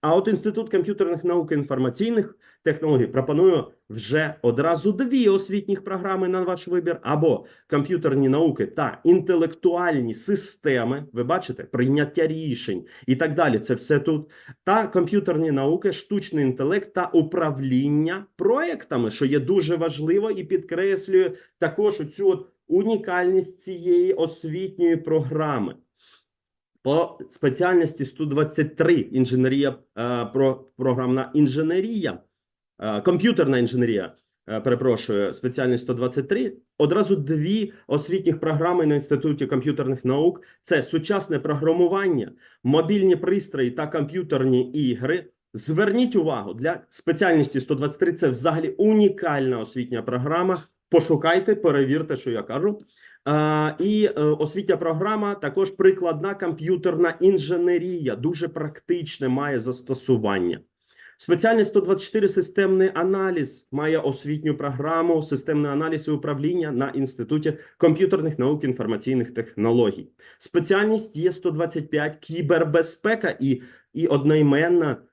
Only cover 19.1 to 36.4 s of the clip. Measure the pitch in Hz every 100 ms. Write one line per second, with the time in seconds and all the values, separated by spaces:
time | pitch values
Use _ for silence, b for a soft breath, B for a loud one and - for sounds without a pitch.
19.1 | 104 139 143 131 196 156 170 165 135 156
20.1 | 185 220 196 156 185 - 170 196 190 190
21.1 | 190 185 B B _ 160 151 208 - 151
22.1 | - 196 180 - _ _ 170 202 220 190
23.1 | 180 180 185 - - - 180 175 175 180
24.1 | 180 160 160 165 160 190 190 170 165 160
25.1 | 156 135 156 156 131 95 - _ _ b
26.1 | b _ _ _ _ _ _ 131 151 170
27.1 | - - - 147 127 180 180 165 - 131
28.1 | - 151 139 151 156 156 - 160 170 -
29.1 | 131 123 127 131 139 139 123 _ - 120
30.1 | 123 113 131 135 131 - - 131 123 127
31.1 | 131 127 151 147 131 160 180 208 226 160
32.1 | 90 _ _ _ _ _ _ 110 104 135
33.1 | 175 214 233 143 131 120 123 120 107 90
34.1 | - _ _ - 110 117 120 131 113 -
35.1 | 101 98 - 127 123 127 120 123 120 123
36.1 | 143 135 208